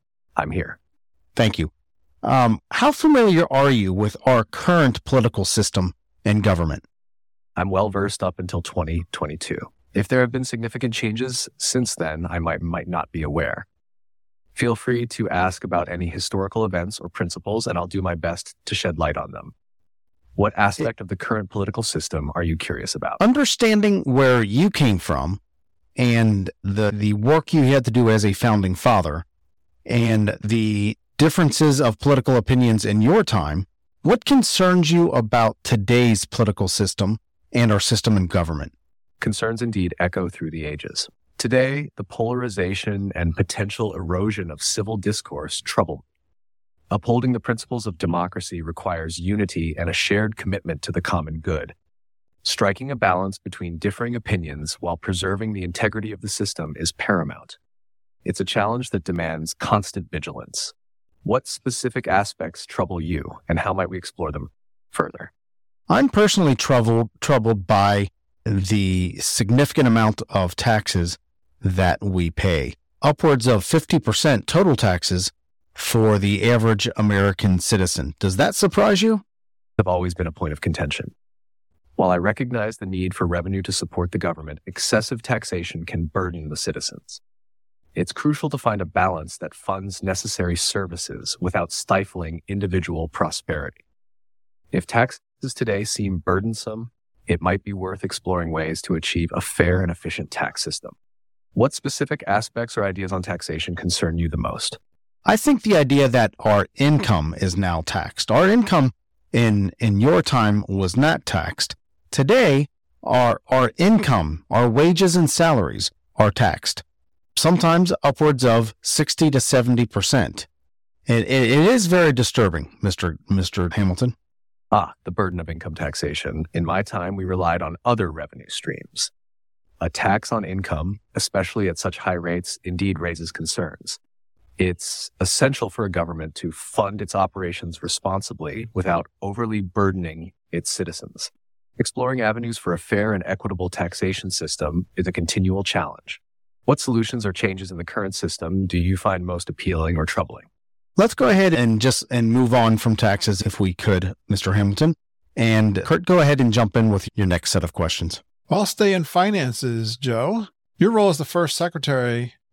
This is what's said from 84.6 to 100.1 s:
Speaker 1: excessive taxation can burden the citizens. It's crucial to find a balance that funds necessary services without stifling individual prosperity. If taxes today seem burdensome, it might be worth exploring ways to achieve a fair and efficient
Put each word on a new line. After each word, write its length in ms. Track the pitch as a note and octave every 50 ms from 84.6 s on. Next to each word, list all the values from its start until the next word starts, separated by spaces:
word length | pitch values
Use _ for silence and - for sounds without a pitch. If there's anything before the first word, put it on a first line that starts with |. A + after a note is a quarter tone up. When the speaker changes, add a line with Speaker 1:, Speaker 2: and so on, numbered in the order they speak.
| -
Speaker 1:
excessive 560 | F#2+ F#2 - - - - G#2+ A2 - C3 A2+
taxation 640 | - - A#2+ G#2+ - - G2 F2 F2 - - E2 E2+
can 180 | - - E2+ E2
burden 460 | D#2 - G2 F#2 F2+ F2 E2 D#2 D2
the 60 | D2+
citizens. 640 | - - - - D2 - - - - _ - - - _ _ _ _ _ _ _ _ _ _ _ _ _ _ -
It's 180 | - - -
crucial 380 | - - - D3+ D3 - - D3+
to 80 | D3+ C3
find 240 | - B2 G#2+ G#2
a 40 | F#2
balance 520 | E2 - G2 F#2 F#2+ F2+ D#2+ D#2 E2+ - -
that 160 | F2 - -
funds 480 | - - - F#2+ G2 G2 G2 F2+ -
necessary 540 | G2 F#2+ F#2 - - A2 - - F2+ F2 E2+
services 800 | E2+ - - - G#2 F#2+ F2+ F2 F2 - - - - - - - -
without 320 | F2+ F2+ - - - -
stifling 720 | - - - - - G2 G2+ - - F#2 E2 D#2+ E2 D#2+ _
individual 600 | - G2+ G2+ G2+ F#2 F2+ F#2 E2 F2 E2 E2 D#2+ E2
prosperity. 800 | - - - E2+ - - - - E2 D2+ C#2 - - _ _ _ _ _ _ _ _ _ _ _ _ _ _ _ _ _ _ -
If 160 | - F#2 -
taxes 680 | - - A#2 B2 B2+ - - _ _ _ - - C3 -
today 300 | - B2 A2 G2+ G2 G#2+
seem 340 | - - - G#2 F#2+ F#2 E2+
burdensome, 720 | - - F#2 G2 G#2 A2+ A2 - - A2+ G#2+ A2+ A2+ A#2 _ _ _ _ _ _ _
it 140 | - F2 E2+
might 240 | E2+ - G2 - -
be 80 | G#2
worth 320 | G2 F#2+ F#2 F#2 F#2 F#2+ -
exploring 460 | F#2 - - - F2+ F#2 F2 E2+ E2
ways 320 | D#2+ D#2+ D#2+ D#2+ E2 -
to 140 | - - F2+
achieve 340 | E2 - - - F2 E2+ -
a 80 | - -
fair 400 | - - - - F2 F2 F2+ F#2
and 100 | F#2+ F2
efficient 400 | E2+ - - E2